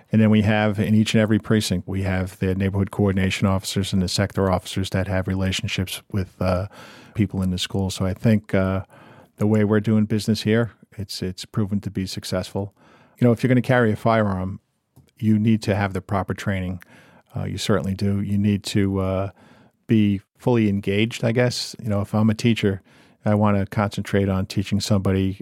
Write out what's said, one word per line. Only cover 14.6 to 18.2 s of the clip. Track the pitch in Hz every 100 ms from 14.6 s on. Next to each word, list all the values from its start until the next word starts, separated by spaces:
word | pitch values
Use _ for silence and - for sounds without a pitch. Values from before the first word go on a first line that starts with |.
| _ _ _ _ _ _
you | 110 107
need | 110 110
to | -
have | 98 101
the | 92
proper | - 98 90
training. | 95 - 95 92 90 - - - _ _
Uh, | 98
you | 98 98
certainly | - 98 87
do. | 95 101 101